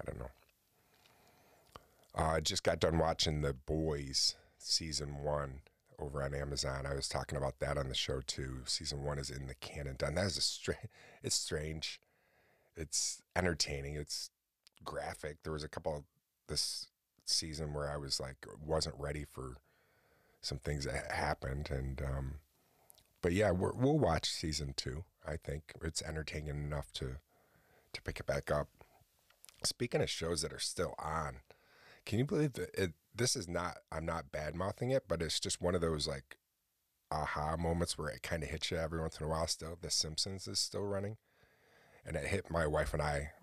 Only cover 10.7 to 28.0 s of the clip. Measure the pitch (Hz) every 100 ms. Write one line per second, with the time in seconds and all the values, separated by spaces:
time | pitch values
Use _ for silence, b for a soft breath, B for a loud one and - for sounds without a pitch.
10.7 | 85 110 B B B 104 - - 78 78
11.7 | 78 - - b b b b b b b
12.7 | - 78 - - - - 90 90 80 -
13.7 | 71 69 73 73 - - _ _ _ -
14.7 | - - 69 76 - 76 76 78 78 76
15.7 | - 80 73 71 _ _ _ - 76 -
16.7 | - - _ _ _ - - 82 76 76
17.7 | 73 73 73 69 - 65 65 - - 76
18.7 | 78 73 65 71 73 71 - 65 65 b
19.7 | b b b b b b b - 71 73
20.7 | 73 67 67 - - 69 - 65 69 73
21.7 | 67 67 65 67 67 65 71 - b b
22.7 | b b b b _ 90 90 107 90 98
23.7 | 101 131 156 104 92 - - 82 73 71
24.7 | - - 69 - _ 80 76 - 73 -
25.7 | - 82 - 78 78 73 80 73 73 73
26.7 | 76 - - 65 67 b b b b b
27.7 | b b -